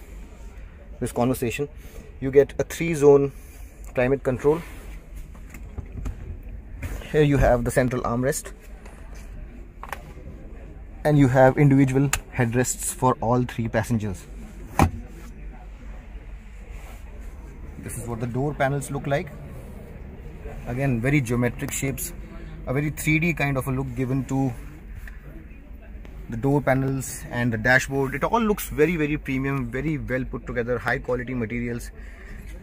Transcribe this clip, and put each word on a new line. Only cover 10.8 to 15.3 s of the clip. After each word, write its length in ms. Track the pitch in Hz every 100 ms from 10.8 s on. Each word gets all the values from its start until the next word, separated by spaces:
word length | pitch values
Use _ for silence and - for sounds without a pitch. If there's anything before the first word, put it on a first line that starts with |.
| - -
and 140 | 151 147
you 100 | 131
have 300 | 135 131 131
individual 520 | 143 135 135 131 139 - -
headrests 600 | - 120 120 127 - -
for 240 | - 127 120
all 240 | 110 123
three 240 | 120 - 113
passengers. 580 | 117 107 117 104 87 - - - - - - - - - - -